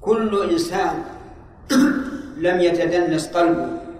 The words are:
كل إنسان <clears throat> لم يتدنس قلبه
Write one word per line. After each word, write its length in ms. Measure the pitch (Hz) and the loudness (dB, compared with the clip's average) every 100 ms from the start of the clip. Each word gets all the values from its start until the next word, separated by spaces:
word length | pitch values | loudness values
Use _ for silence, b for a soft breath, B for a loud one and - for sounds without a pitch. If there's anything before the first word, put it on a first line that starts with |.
كل 500 | - 226 220 202 175 | 2 0 2 0 0
إنسان 520 | 165 - 185 - - - - - - - - - | 0 0 -2 -2 -2 -8 -14 -18 -20 -20 -20 0
<clears throat> 720 | 277 - - - - - 151 | 4 4 2 -4 -8 -12 -2
لم 160 | 170 180 | 0 4
يتدنس 680 | 170 170 170 175 170 156 - 175 | 2 2 2 2 2 0 -2 2
قلبه 320 | 170 165 - - - - | 2 2 -2 -8 -10 -16